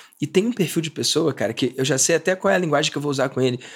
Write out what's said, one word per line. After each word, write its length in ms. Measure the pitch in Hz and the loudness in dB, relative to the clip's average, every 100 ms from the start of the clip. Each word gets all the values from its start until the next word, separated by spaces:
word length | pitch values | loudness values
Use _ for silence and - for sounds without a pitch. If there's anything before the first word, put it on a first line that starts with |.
| - - | -20 -8
E 80 | 143 | 0
tem 180 | 185 226 | 0 0
um 60 | |
perfil 280 | 240 160 170 | 0 -2 -2
de 120 | 156 | -4
pessoa, 420 | - 117 147 160 | -4 -2 0 0
cara, 180 | 127 104 | 0 -4
que 220 | 113 123 - | -2 -4 -2
eu 80 | |
já 140 | 131 135 | 0 2
sei 160 | - | 2
até 220 | 160 180 185 | 2 2 0
qual 160 | 196 | 2
é 20 | |
a 40 | 190 | 2
linguagem 300 | 175 143 151 | 2 2 0
que 40 | 147 | -2
eu 60 | |
vou 80 | 147 | -2
usar 180 | 135 135 | 0 0
com 100 | 131 | 2
ele. 180 | 127 123 - | 0 0 -8